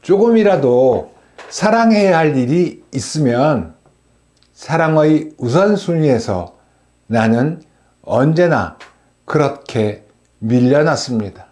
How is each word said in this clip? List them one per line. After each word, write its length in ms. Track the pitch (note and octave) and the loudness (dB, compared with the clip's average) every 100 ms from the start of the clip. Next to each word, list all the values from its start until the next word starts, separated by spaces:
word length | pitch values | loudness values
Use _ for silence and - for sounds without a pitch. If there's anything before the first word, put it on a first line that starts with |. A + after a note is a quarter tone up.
조금이라도 1120 | - G3 A#3 A3+ G3+ F3+ C3+ B2 C3 A2 - _ _ - - | 0 0 4 4 2 2 2 2 2 0 -4 _ _ -20 -18
사랑해야 680 | - G3+ A3 A3+ G#3+ G3 E3 | -4 0 2 2 2 2 2
할 200 | D#3+ C3+ | 2 0
일이 460 | B2 D#3+ F3 - _ | 0 0 -2 -4 _
있으면 800 | C3 - D#3 C#3 A#2+ D3 C3+ D#2+ - _ _ _ _ _ _ _ | -10 -8 -2 -2 0 0 0 -6 -14 _ _ _ _ _ _ _
사랑의 800 | _ - E3 D#3+ D#3 D#3 D#3 - - | _ -6 -2 0 2 4 2 -2 -8
우선순위에서 1200 | B2 C#3 G3+ G#3 - E3 D#3 A#2+ A2+ F#2+ E2+ _ _ _ _ _ _ | -2 0 2 0 -2 -2 0 0 -2 -6 -8 _ _ _ _ _ _
나는 560 | A2+ A2 A2+ C#3 E3 - _ _ _ | -2 0 0 -2 -6 -16 _ _ _
언제나 760 | - G#2+ C#3+ D#3+ F3 C#3+ F2 - - _ _ _ - | -4 0 0 2 0 0 -4 -12 -20 _ _ _ -6
그렇게 800 | D3+ C#3 - - A#2+ G#2+ G2+ _ _ _ _ | -2 -2 -4 -10 -4 -4 -6 _ _ _ _
밀려났습니다. 1080 | A2 B2 B2 C#3+ D3+ C#3 - A#2+ G2+ - - | -2 0 2 2 0 -2 -6 -8 -8 -14 -20